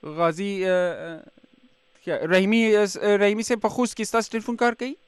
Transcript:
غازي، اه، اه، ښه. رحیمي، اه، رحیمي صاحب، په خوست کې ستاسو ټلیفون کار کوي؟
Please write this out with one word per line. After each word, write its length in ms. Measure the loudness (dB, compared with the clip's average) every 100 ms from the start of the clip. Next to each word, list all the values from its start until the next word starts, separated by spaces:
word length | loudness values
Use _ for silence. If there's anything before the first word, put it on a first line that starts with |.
غازي، 600 | -12 0 0 0 -4 -2 0
اه، 60 |
اه، 520 | 0 0 -4 -12 -14 -18 _ _ _ _ _ _ _ -6
ښه. 200 | -4 2
رحیمي، 500 | 2 4 4 4 4
اه، 420 | 2 0 0 4
رحیمي 260 | 4 2
صاحب، 180 | -2 -2
په 80 | -2
خوست 280 | 0 -2 -2
کې 60 |
ستاسو 280 | -2 -2 -2
ټلیفون 240 | -6 -6 -2
کار 180 | 0
کوي؟ 220 | -2 -8 -10